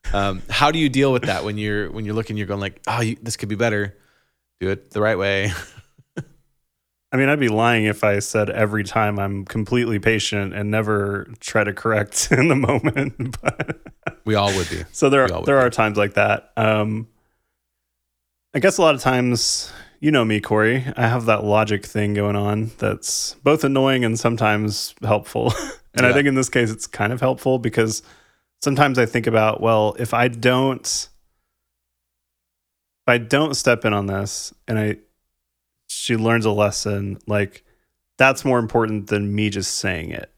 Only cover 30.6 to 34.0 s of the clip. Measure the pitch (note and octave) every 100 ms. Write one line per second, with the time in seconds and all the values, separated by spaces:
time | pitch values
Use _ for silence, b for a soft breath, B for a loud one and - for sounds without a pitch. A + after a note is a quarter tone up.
30.6 | C3+ B2 - - - _ _ _ _ _
31.6 | _ _ _ _ _ _ _ _ _ _
32.6 | _ _ _ _ - A#2+ A2+ C#3 D#3 C3+
33.6 | - A#2 A2 G#2